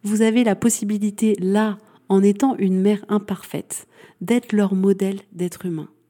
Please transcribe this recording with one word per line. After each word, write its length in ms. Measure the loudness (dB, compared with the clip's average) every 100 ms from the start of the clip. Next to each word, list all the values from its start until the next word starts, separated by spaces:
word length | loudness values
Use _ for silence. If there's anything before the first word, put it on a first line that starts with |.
Vous 180 | -2 2
avez 220 | 2 4
la 120 | 2 2
possibilité, 800 | 0 -2 -4 -2 -4 0 0 0
là, 380 | 0 0 0 -4 _ _ _
en 160 | 4
étant 320 | 4 4 0 0
une 220 | 0 2
mère 240 | 2 0 -2
imparfaite, 760 | -4 -2 -10 -8 -12 -10 -14 -14 _ -20 _
d'être 320 | -2 -2 0
leur 200 | 0 2
modèle 460 | 2 2 2 -2 -4 -12
d'être 320 | -8 -8 -6 -8
humain 240 | -8 -10 _ _